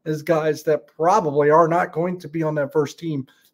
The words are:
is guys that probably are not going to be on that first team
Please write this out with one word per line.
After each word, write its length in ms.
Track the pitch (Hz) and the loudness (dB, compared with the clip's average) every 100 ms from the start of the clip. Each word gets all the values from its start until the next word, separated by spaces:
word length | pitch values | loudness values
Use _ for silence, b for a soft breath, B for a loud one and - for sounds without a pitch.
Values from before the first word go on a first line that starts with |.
| - | -8
is 160 | 156 | -6
guys 420 | 151 160 156 147 | -2 0 0 -2
that 240 | - 151 - | -2 -2 -4
probably 640 | - 160 208 165 139 147 | -2 2 2 2 2 4
are 160 | 156 170 | 6 4
not 240 | 170 175 | 2 -2
going 260 | 156 175 180 | -4 -4 -6
to 80 | 151 | -8
be 140 | 160 | -6
on 140 | 156 151 | -4 -2
that 160 | 139 | -2
first 260 | 160 143 - | -2 -2 -4
team 300 | 170 147 127 b b | -8 -6 -8 b b